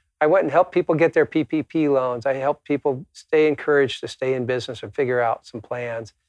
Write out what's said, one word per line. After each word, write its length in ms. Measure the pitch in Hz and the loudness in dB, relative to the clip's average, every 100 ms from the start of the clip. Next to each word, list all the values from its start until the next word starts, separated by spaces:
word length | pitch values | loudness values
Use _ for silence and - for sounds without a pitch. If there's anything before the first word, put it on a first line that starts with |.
| _ - | _ -2
I 60 | 151 | 2
went 160 | 190 | 2
and 80 | 160 | 2
helped 220 | 151 185 | 2 2
people 240 | 185 175 160 | 0 0 2
get 160 | 165 | 2
their 140 | 160 143 | 2 2
P 180 | 160 | 0
P 180 | 143 156 | -2 -4
P 260 | - 165 147 | -2 -2 2
loans. 380 | 135 127 123 135 | 2 0 -4 -4
I 80 | |
helped 300 | 135 135 147 | -2 -2 -4
people 420 | - 143 147 131 180 | -4 -2 -2 -4 -8
stay 340 | - - 156 156 | -20 -2 2 2
encouraged 540 | 143 - 143 139 - | 2 0 2 2 -2
to 80 | - | -12
stay 260 | - 131 | -6 -4
in 100 | 131 | -2
business 380 | 120 127 117 113 | -2 -4 -6 -12
and 100 | 104 | -10
figure 280 | - 127 123 | -4 -2 0
out 260 | 117 123 - | 0 -2 -8
some 140 | 117 | -16
plans, 540 | - 123 120 117 113 _ | -10 -10 -8 -10 -12 _